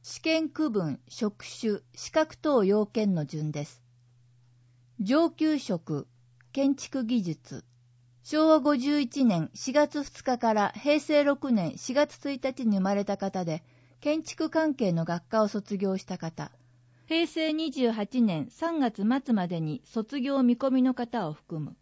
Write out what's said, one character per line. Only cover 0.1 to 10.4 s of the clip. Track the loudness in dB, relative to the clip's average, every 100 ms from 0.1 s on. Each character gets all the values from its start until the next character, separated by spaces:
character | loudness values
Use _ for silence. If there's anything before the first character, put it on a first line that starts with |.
| -6
験 | 0 0 0
区 | -2 0
分、 | 0 -2 -4 -10
職 | -4 -4 -4 -18
種、 | -6 -2 -4 _
資 | -16 -2
格 | 0 0 -2
等 | 2 4
要 | 4 2 2
件 | 0 0
の | 0 -2
順 | -4 -6
で | -6 -10
す。 | -14 _ _ _ _ _ _ _ _ _ _ _ -8
上 | 2 4 4
級 | 2 0 0
職、 | -2 -6 -4 -8 -8 _ _ _ _
建 | 0 0
築 | 0 -4 -6 0
技 | 0
術。 | 0 -6 -10 -16 -16 _ _ _ _ _
昭 | -2 2 6
和 | 6
五 | 6 2
十 | 2 0
一 | 0 2 2
年 | 2 -2
四 | -6 0
月 | 2 2 0
二 | -8 -6
日 | -4
か | 0